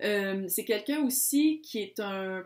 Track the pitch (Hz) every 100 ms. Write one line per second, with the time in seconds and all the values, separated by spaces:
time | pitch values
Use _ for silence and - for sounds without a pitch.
0 | 208 202 196 196 185 - 226 214 - 302
1 | 262 254 - 277 311 311 - 226 196 -
2 | 202 190 190 185